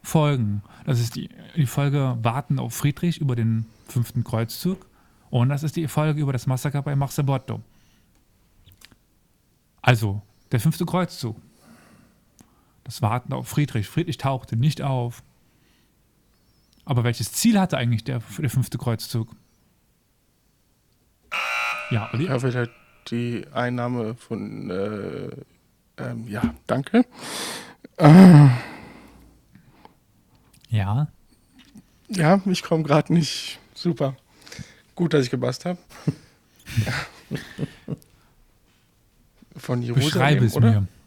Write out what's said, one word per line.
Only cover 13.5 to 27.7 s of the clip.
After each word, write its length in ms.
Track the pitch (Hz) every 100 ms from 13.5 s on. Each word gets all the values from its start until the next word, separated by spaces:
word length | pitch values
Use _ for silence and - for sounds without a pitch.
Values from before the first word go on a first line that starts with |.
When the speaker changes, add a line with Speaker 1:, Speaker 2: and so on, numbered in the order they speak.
| - 147 117 101
Speaker 1:
Friedrich 300 | - 175 131
tauchte 400 | 139 135 - 113
nicht 240 | 143 -
auf. 420 | 139 131 120 117 - _ _ _ _ _ _ _ _ _ _ _ _ _ _ _
Aber 220 | - 123 117
welches 260 | 117 117
Ziel 260 | - 233 214
hatte 200 | 185 -
eigentlich 260 | 120 113
der, 180 | - 123 - -
der 100 | 151
fünfte 280 | 135 120 127
Kreuzzug? 560 | - 113 - 117 113 - _ _ _ _ _ _ _ _ _ _ _ _ _ _ _ _ _ _ _ - - 120 120 120 -
Ja, 180 | 117 107
Olli? 140 | 113 175
Speaker 2:
Ja, 140 | 135
vielleicht 320 | 127 123 120 - _ _ -
die 360 | 117 120 117 -
Einnahme 600 | - 123 123 120 123 110 117
von, 540 | - 110 104 104 92
äh, 600 | 92 101 107 98 - - - - _ _ _ _ -
ähm, 300 | 127 117 117
ja, 260 | 104 233 - -
danke. 380 | 123 139 226 247 - - - - - -